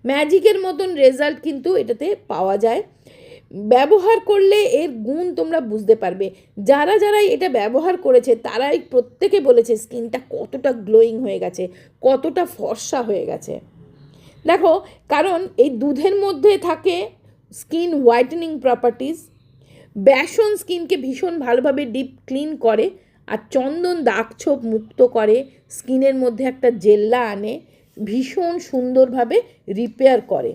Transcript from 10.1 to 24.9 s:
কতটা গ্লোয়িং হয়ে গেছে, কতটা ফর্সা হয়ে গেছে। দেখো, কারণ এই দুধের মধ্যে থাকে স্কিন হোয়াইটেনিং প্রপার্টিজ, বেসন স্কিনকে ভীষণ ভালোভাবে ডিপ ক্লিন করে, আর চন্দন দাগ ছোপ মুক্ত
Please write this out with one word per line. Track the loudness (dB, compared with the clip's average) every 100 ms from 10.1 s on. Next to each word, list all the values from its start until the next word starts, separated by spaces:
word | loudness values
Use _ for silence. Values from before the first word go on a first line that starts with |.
| -10 -8
কতটা | -12 -10 -4 -4 -4 4
গ্লোয়িং | 4 6 2 -6
হয়ে | -4
গেছে, | -6 -6 -10 -10 _ _
কতটা | 0 2 0 -4 -4
ফর্সা | -6 -8 -8 -6 -6
হয়ে | -4 -4 -4
গেছে। | -10 -10 -14 -14 _ -20 _ -20 -20 -20 _ 0
দেখো, | 2 4 2 -2 -20 _
কারণ | 0 0 -2 -6 0
এই | 0 2
দুধের | -4 0 0 0
মধ্যে | -2 4 4 4 -2
থাকে | -2 -2 -2 -6 _ _ _ _
স্কিন | -20 -8 -4 -2 4
হোয়াইটেনিং | 4 4 0 -2 -8 -4
প্রপার্টিজ, | -2 0 -2 -2 -8 -8 -14 _ _ _ _ -20 _ 2
বেসন | 4 4 0 0 0 -2
স্কিনকে | -6 -8 -4 -4 -4
ভীষণ | -6 -6 -4
ভালোভাবে | 0 0 0 -2 -4
ডিপ | -6 -8 -14 -8
ক্লিন | -8 -6 -2 0
করে, | 2 -2 -6 _ _ -10
আর | -10 -4
চন্দন | -4 -2 -4 -4 0
দাগ | 0 -2 -6 -6
ছোপ | -4 -2 -2
মুক্ত | -6 -6